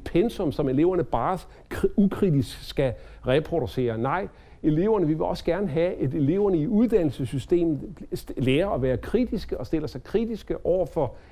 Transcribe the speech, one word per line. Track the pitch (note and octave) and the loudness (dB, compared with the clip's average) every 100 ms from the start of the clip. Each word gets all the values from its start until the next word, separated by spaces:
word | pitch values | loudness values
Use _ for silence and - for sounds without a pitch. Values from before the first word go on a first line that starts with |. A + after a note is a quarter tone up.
| - | 0
pensum, | E3+ A3+ - F3 | 2 2 0 -2
som | - C#3+ | 0 0
eleverne | C3 E3+ F#3 | 4 4 2
bare | D#3+ A#2+ C3 F3+ - - - | 0 0 0 -2 -6 -18 -12
kri-, | - G3 - | -2 0 4
ukritisk | G3 - G3 C#3+ - - - | 2 4 2 2 0 -6 -8
skal | - C3+ A2 - - - | -2 -2 -2 -12 -8 0
reproducere. | C3+ D#3 E3 A2+ - A#2+ A2+ | 0 2 -2 -2 -2 -2 0
Nej, | A#2 E3+ G3 - - - | -2 -2 -4 -10 -20 -4
eleverne, | - D3+ G3+ A3 D#3+ | 0 2 2 2 2
vi | |
vil | D#3 | 0
også | - F3 - | -2 -2 -2
gerne | E3+ G3+ | -2 -2
have, | D3 F3 - | 0 0 0
at | E3 | -2
eleverne | D#3+ C#3 F#3 G3+ F3 | 0 2 2 2 2
i | D3 | 2
uddannelsessystemet | G#3 A#3 G#3+ D#3+ - B2+ C#3+ - F3+ E3+ C#3+ - - - - | 2 4 4 2 0 -4 -4 0 2 2 -2 -6 -14 -10 -10
st-, | - - | -8 -2
lærer | C3 C3+ G3 | 2 2 2
at | E3 | 0
være | C3 B2 | 0 -2
kritiske | - G#3 A#3+ A3 - - | 0 0 0 -2 -6 -8
og | - | -4
stiller | D#3+ D3 | -4 -4
sig | C3 | -8
kritiske | - G3+ A3+ A3 - E3+ - | -4 -2 0 -4 -6 -4 0
over | F3+ E3+ | 0 0
for, | - C3 - - | 0 -2 -4 -18